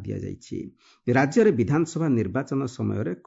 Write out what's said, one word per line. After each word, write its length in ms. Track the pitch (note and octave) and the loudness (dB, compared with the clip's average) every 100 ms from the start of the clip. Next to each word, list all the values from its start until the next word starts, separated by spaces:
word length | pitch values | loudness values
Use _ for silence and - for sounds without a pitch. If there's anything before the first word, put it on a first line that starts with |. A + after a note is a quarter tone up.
| G2 | -6
ଦିଆଯାଇଛି। 540 | G2+ G2 G2 - G#2+ - - _ _ - | -8 -8 -10 -10 -10 -10 -14 _ _ 0
ରାଜ୍ୟରେ 440 | A#2+ C#3 F#3 G#3+ B2+ | 2 4 4 4 4
ବିଧାନସଭା 500 | A2+ D3 E3 E3 D#3+ | 2 2 0 -2 0
ନିର୍ବାଚନ 580 | A#2+ G2 G2+ C#3 C#3 C3 - | 0 0 -2 -4 -4 -4 -4
ସମୟରେ 380 | G#2+ G2+ B2+ F#3 | -4 -2 -4 -6